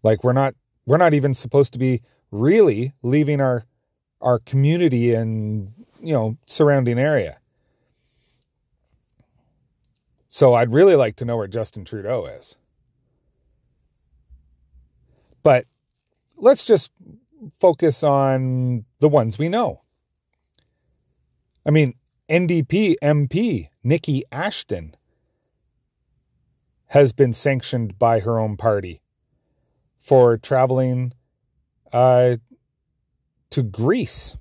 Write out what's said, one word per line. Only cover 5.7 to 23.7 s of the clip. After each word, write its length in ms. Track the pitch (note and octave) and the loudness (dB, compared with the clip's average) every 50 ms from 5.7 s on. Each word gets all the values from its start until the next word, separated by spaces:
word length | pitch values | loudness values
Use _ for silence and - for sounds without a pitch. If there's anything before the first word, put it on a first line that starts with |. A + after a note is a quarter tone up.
| A2+ D#3+ A#3 _ _ _ - | -18 _ -20 _ _ _ -8
you 100 | F3 D#3 | -4 -2
know, 240 | B2+ A2 A2 A2 - _ | -2 -2 -4 -6 -10 _
surrounding 520 | _ - - D#3 D3 C#3+ C#3 B2+ A#2+ A#2+ A#2+ | _ -2 0 2 2 2 2 0 -2 -2 -2
area. 400 | C3 D3+ D#3 C3 F#2+ D#2 D2 _ _ _ _ _ _ _ _ _ _ _ _ _ _ _ _ _ _ _ _ _ _ _ _ _ _ _ _ _ _ _ _ _ _ _ _ _ _ _ _ _ _ _ _ _ _ _ _ _ _ _ _ _ _ _ _ _ _ | -2 0 0 -2 -2 -4 -10 _ _ _ _ _ _ _ _ _ _ _ _ _ _ _ _ _ _ _ _ _ _ _ _ _ _ _ _ _ _ _ _ _ _ _ _ _ _ _ _ _ _ _ _ _ _ _ _ _ _ _ _ _ _ _ _ _ _
So 280 | _ - - D3 C3 A#2+ | _ -2 2 4 4 4
I'd 180 | A#2 B2 A#2+ A2+ | 4 2 2 2
really 240 | C#3+ F3+ G3 F3+ | 4 4 6 6
like 180 | C#3+ B2+ A2 G#2 | 4 2 0 -4
to 80 | - B2 | -8 -8
know 120 | A#2 A#2 | -6 -6
where 100 | A2+ G#2 | -6 -6
Justin 380 | F#2+ F#2+ A2+ A2 - - G#2+ F#2+ | -6 -8 -8 -8 -8 -12 -18 -16
Trudeau 420 | - - G#2+ G2 G#2 B2+ A#2 F2 | -14 -14 -12 -8 -6 -6 -6 -6
is. 320 | C#2+ - - - - - _ _ _ _ _ _ _ _ _ _ _ _ _ _ _ _ _ _ _ _ _ _ _ _ _ _ _ _ _ _ _ _ _ _ _ - _ _ _ _ _ _ _ _ - _ _ _ _ _ _ _ _ _ _ _ _ _ | -10 -16 -18 -20 -20 -20 _ _ _ _ _ _ _ _ _ _ _ _ _ _ _ _ _ _ _ _ _ _ _ _ _ _ _ _ _ _ _ _ _ _ _ -20 _ _ _ _ _ _ _ _ -20 _ _ _ _ _ _ _ _ _ _ _ _ _
But 220 | D#3 C#3 B2+ B2 _ _ _ _ _ _ _ _ _ _ _ _ _ _ | 4 4 4 2 _ _ _ _ _ _ _ _ _ _ _ _ _ _
let's 280 | - - A#3+ C#4 - - | 2 2 4 4 4 2
just 260 | - A3+ D#3+ - - _ _ F3+ - - G#3+ _ _ _ D#4 A#3+ E3+ _ _ | 2 2 2 2 -4 _ _ -20 -20 -20 _ _ _ _ _ -20 -20 _ _
focus 420 | - F#3 D#3+ - - D#3+ C#3 - - | 2 2 2 2 0 -2 -2 0 0
on 840 | D3 C#3 C#3 C3+ C3+ C3+ C3 C3 B2+ B2+ B2+ B2+ B2+ B2 A#2 G#2 _ _ _ | 0 2 2 2 0 0 -2 -2 -4 -4 -4 -4 -4 -4 -6 -8 _ _ _
the 100 | D3 D3+ | 0 2
ones 300 | C#3+ D3 A2+ A2+ G#2 G#2 | 2 2 0 0 -4 -6
we 100 | D3 E3 | -6 -4
know. 340 | F3+ A#3 A#3+ F3+ - _ _ _ _ _ _ _ _ _ _ _ _ _ _ _ _ _ _ _ _ _ _ _ _ _ _ _ _ _ _ _ _ _ _ _ _ _ _ | -2 -2 -4 -4 -6 _ _ _ _ _ _ _ _ _ _ _ _ _ _ _ _ _ _ _ _ _ _ _ _ _ _ _ _ _ _ _ _ _ _ _ _ _ _
I 60 | D3 | 0
mean, 240 | D3 D#3 D3+ C3 A#2+ _ _ _ _ _ _ | 2 2 2 0 -2 _ _ _ _ _ _
N 200 | _ D3+ E3+ F3+ | _ -2 -2 0
D 160 | E3 F3 E3 C#3+ | 0 -2 -2 -2
P 340 | - - G3 G#3+ G3 E3 - - | -2 -2 -2 0 0 0 0 0
M 260 | D3 D3+ D3 C#3+ C3 | 0 0 0 0 -2
P 400 | - F3 A3+ A#3+ E3+ G#2 E2 - | -2 -4 -2 -2 -4 -6 -8 -12